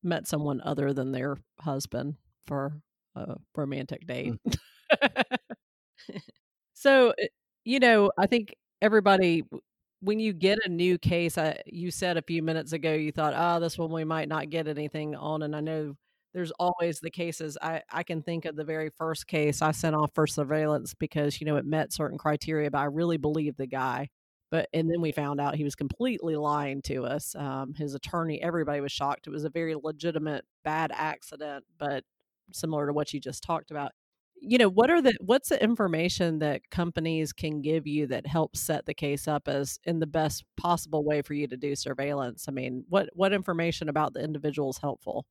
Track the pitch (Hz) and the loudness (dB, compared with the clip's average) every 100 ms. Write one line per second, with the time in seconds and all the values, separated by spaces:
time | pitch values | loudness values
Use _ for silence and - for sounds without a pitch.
0 | 180 165 - 156 147 135 - 151 143 135 | -2 -2 -2 -2 -2 -2 -2 0 0 0
1 | 131 131 135 139 - _ 151 135 - 120 | -2 -2 -4 -6 -10 _ -4 -4 -4 -6
2 | 139 147 _ _ - 139 139 151 _ _ | -6 -8 _ _ -8 -6 -4 -8 _ _
3 | _ - - - - - 139 139 131 147 | _ -12 -10 -12 -12 -6 -4 -4 -6 -10
4 | 165 123 135 117 - - - _ _ - | -8 -6 -4 -4 -2 -4 -6 _ _ 4
5 | 277 - - 254 _ 233 _ _ _ _ | 4 0 -2 -2 _ -18 _ _ _ _
6 | - - - _ _ _ _ - 277 269 | -14 -14 -14 _ _ _ _ 0 6 8
7 | 247 - 104 _ _ _ - 269 247 220 | 8 6 -2 _ _ _ -2 6 8 8
8 | 202 - 196 240 208 - _ _ 208 214 | 8 4 4 4 0 -12 _ _ 6 6
9 | 202 190 180 165 - - _ _ _ _ | 8 6 6 4 0 -12 _ _ _ _
10 | 190 214 220 175 185 214 208 170 180 180 | -2 0 0 2 2 2 0 2 4 4
11 | - 175 170 165 156 - - 175 175 - | 2 2 2 2 0 -2 -10 -6 -6 -2
12 | 180 165 - 165 160 160 160 160 160 156 | 0 -2 0 -2 0 -2 -2 -2 0 0
13 | 151 151 151 139 170 170 165 - 165 160 | 0 0 0 2 2 2 0 -2 -4 -2
14 | 156 160 147 156 156 165 156 147 151 156 | -2 -2 -2 -4 -4 -4 -2 -4 -4 -6
15 | 151 147 151 156 151 151 156 156 151 139 | -6 -6 -4 -4 -4 -4 -4 -4 -6 -10
16 | _ _ _ 180 170 - 180 180 170 156 | _ _ _ -8 -6 0 0 2 -2 -2
17 | 165 - 170 156 156 139 160 165 - 156 | -8 -6 -6 -4 -8 -6 -4 -6 -6 -8
18 | 170 165 151 170 160 151 151 156 156 - | -4 -6 -4 -4 -4 -8 -6 -4 -6 -4
19 | 160 156 - 160 147 143 156 156 165 156 | -4 -4 -4 0 0 2 0 2 0 2
20 | 151 - 151 - 139 156 151 151 - - | 0 2 0 2 0 0 2 0 -2 -8
21 | 156 156 147 - 156 147 143 156 151 - | -4 0 -2 -2 -2 0 0 -2 -2 -2
22 | 151 147 151 151 - 156 147 143 143 147 | -4 -2 -2 -2 -2 -2 0 0 -2 0
23 | 170 165 147 151 147 127 135 131 131 123 | 0 0 0 0 -2 -4 -6 -2 -2 -2
24 | 143 _ _ _ _ 160 - 165 160 170 | -6 _ _ _ _ -2 0 0 0 2
25 | 160 147 143 143 143 156 147 - 139 - | 0 0 -2 0 0 0 -4 -4 -6 -2
26 | 247 226 170 156 147 147 143 139 - 135 | -2 -2 -2 0 0 0 -2 -6 -4 -4
27 | 127 143 - - 143 135 135 147 147 135 | -2 -4 -6 -8 -6 -6 -8 -6 -6 -6
28 | - 175 165 151 170 170 151 147 139 - | -6 -4 -2 -2 -2 0 0 -2 -4 -2
29 | 143 143 - 147 151 170 165 156 151 151 | -2 -2 -6 -6 -4 -2 -4 -4 -6 -4
30 | 165 160 151 143 - _ 156 156 160 - | -4 -2 -2 -4 -8 _ -4 -2 -2 -2
31 | 156 156 - 143 147 139 - _ 143 139 | -4 -4 -12 -12 -10 -10 -14 _ -4 -4
32 | - _ _ _ _ - 160 156 143 147 | -8 _ _ _ _ -10 -4 -2 0 0
33 | 147 143 127 - - 165 - 151 143 _ | -2 -6 -8 -10 -4 -4 -4 -8 -8 _
34 | _ _ _ - - 247 214 185 247 339 | _ _ _ -18 2 6 8 8 6 8
35 | 262 214 180 254 - 302 214 233 196 160 | 6 4 4 4 4 2 4 4 2 2
36 | 175 - 175 160 151 143 _ - 175 165 | 2 2 2 2 0 0 _ -2 -2 0
37 | 165 160 156 - 160 151 143 160 147 147 | 0 0 -2 -4 -4 -2 0 0 0 -2
38 | 143 123 147 160 156 - - 151 - 147 | 0 -2 0 0 0 -2 -2 -2 -2 -4
39 | 147 143 - 147 - 139 139 - - 165 | -2 -2 0 -2 0 -2 -2 -6 -2 0
40 | 160 160 156 - - - 175 175 156 151 | 0 0 0 -2 -10 -6 0 0 0 0
41 | 147 151 143 147 143 127 143 143 - 131 | 2 0 0 -4 -4 -4 -4 -4 -4 -4
42 | 143 143 127 - - 135 127 127 147 185 | -2 -2 -4 -6 -8 -6 -4 -6 0 0
43 | - 170 190 202 190 170 170 160 156 147 | 0 0 2 2 0 0 0 -2 -2 0
44 | 151 - 151 151 139 139 170 165 147 - | 0 -2 -6 -2 -2 -2 -4 -2 -6 -6
45 | - - - | -6 -8 -8